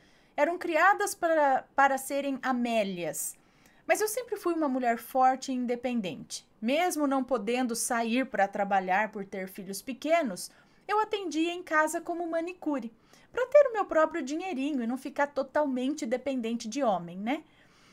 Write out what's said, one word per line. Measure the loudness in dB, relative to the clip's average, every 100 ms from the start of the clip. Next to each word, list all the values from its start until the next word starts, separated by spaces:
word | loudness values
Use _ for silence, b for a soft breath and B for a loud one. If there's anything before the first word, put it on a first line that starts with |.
| b b b 0
Eram | 2 2
criadas | 0 4 6 6 0
para, | 0 2 4 4 4 0 2
para | 4 4
serem | -2 -2 -2 -4
Amélias. | -2 0 0 2 0 -2 -4 -4 -8 -10 b b b b 0
Mas | 2
eu | 2
sempre | -2 -6 -4
fui | -2
uma | 0 0
mulher | 0 0 -2
forte | -2 4 4 4 -2
e |
independente. | -4 -2 -4 -2 -2 -2 -6 -10 -14 -14 _
Mesmo | -2 2 2 0 0
não | 0
podendo | 0 -2 0 -2 0 -2
sair | -2 -2 0 0 0
para | 2 0
trabalhar | 2 2 2 2 0 0
por | -4
ter | -10 -8 -8
filhos | -10 -10 -10
pequenos, | -10 -8 0 2 2 -6 -12 b b b -2
eu | 0
atendia | 0 -2 -4 -2 -2
em | -2
casa | -2 2 2 0
como | -6 -6 -4
manicure, | -4 -4 -6 -4 -4 -6 -14 b b b
para | -4 6
ter | 8 8
o |
meu | 4
próprio | 0 2 2 0
dinheirinho | -4 -6 -4 -4 -2 -2
e | -2
não | -4
ficar | -6 -2 -2
totalmente | -2 -2 0 0 0 -2 -4
dependente | -4 -4 -2 -4 -4 -6 -6
de | -2
homem, | 0 0 -4 -8
né? | -4 -4 -6 b b b b